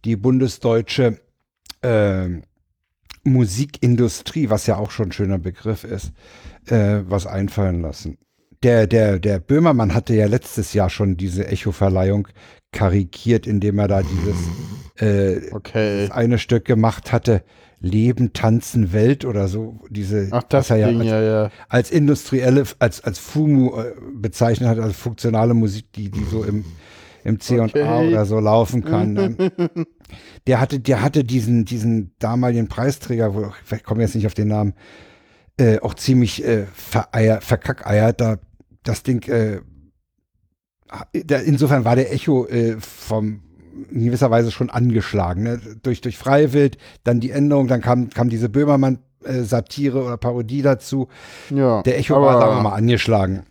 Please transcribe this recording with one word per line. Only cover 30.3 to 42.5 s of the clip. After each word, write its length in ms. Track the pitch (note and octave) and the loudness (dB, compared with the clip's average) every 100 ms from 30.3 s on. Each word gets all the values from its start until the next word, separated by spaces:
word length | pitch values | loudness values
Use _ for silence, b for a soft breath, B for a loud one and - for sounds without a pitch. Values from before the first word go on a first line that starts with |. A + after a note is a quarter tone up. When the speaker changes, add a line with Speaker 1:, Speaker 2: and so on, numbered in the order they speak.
| B - | B 0
Speaker 1:
Der 140 | B2+ | 2
hatte, 180 | C3 C#3+ | 2 -2
der 220 | A#2 A#2+ | 0 0
hatte 240 | C3 D3+ B2 | 2 0 0
diesen, 400 | B2+ A2 A#2+ G#2+ | -2 2 2 2
diesen 500 | A#2+ A2 A2+ F#2+ _ | -2 0 -2 -4 _
damaligen 500 | A2 A#2+ B2 A#2 G#2+ | -4 0 0 0 -2
Preisträger, 640 | - B2+ C3+ - A#2+ A2 G2+ | -2 -4 -4 -6 -2 0 -2
wo, 160 | G2+ - - G#2 | -6 -10 -10 -10
ich 80 | |
komme 180 | - A2+ | -4 0
jetzt 140 | A2 A2+ | 0 0
nicht 100 | G#2 | -2
auf 60 | |
den 140 | - G#2+ | -2 -2
Namen, 260 | G#2+ G#2 - B B B B B B B - | 0 -2 -4 B B B B B B B 2
äh, 220 | A#2+ A2 | 4 4
auch 120 | A2 | 0
ziemlich, 480 | - - B2+ A#2 - - | -6 2 4 2 -2 -2
äh, 200 | A2+ G2 | -2 -2
vereier-, 680 | - - A#2 - A#2 A2 A2 | -12 -4 -4 -2 2 2 2
verkackeiert, 800 | - A#2 - B2+ - G#2 A2 A2+ | 0 -2 -2 -8 0 2 2 2
da, 160 | A2+ A2 - _ _ _ | -2 -2 -8 _ _ _
das 200 | - A2 | -6 -6
Ding, 180 | - B2 - | -2 -4 0
äh, 320 | A#2 G#2+ G2 - - _ _ _ _ _ _ _ _ _ _ _ - - - D#3 | -2 0 -4 -12 -20 _ _ _ _ _ _ _ _ _ _ _ -18 -10 -10 -2
da, 140 | D3 | -2
insofern 440 | E3 C#3 C#3+ C#3 | 2 2 4 2
war 140 | A#2 B2 | 4 2
der 160 | C3 | 2
Echo, 320 | - - C3 | -2 0 0
äh, 300 | A#2+ | 0